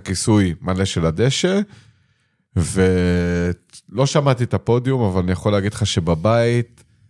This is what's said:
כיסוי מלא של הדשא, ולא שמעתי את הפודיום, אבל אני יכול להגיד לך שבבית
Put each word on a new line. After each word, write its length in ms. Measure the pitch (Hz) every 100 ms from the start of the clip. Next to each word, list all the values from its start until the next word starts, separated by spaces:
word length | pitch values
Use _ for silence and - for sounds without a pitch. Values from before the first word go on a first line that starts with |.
כיסוי 500 | - 90 - 104 92 80
מלא 240 | 85 92
של 220 | 95 95 82
הדשא, 540 | 80 127 - 180 202 202 - _ _ _ _ _ _ _ -
ולא 1500 | 82 98 92 92 90 90 87 87 87 87 _ - _ 104 139
שמעתי 380 | 156 139 123
את 100 | 120
הפודיום, 480 | 98 - 120 127 135
אבל 200 | 107 92
אני 100 | 90
יכול 200 | 90 107
להגיד 220 | 101 101
לך 120 | - 101
שבבית 960 | 98 85 82 104 117 117 120 117 _ _ _ _